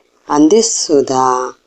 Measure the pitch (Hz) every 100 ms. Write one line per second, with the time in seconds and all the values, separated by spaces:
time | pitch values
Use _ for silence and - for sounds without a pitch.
0 | _ _ - 147 156 220 220 - - 143
1 | 131 131 131 127 127 -